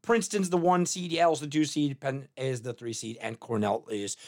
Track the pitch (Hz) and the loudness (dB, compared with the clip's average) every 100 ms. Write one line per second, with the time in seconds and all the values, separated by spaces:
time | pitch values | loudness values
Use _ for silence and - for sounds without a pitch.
0 | - 233 - 208 185 180 170 180 175 - | 0 2 2 0 2 2 4 4 2 -2
1 | 175 165 170 156 147 147 151 151 147 135 | -2 2 4 2 0 0 0 2 -2 -2
2 | 139 135 135 - 131 123 120 117 117 113 | -4 -6 -8 -6 -4 -4 -6 -8 -8 -8
3 | 113 117 113 113 - 113 104 107 - 107 | -8 -8 -8 -8 -4 0 2 0 -2 -6
4 | 101 - | -6 -8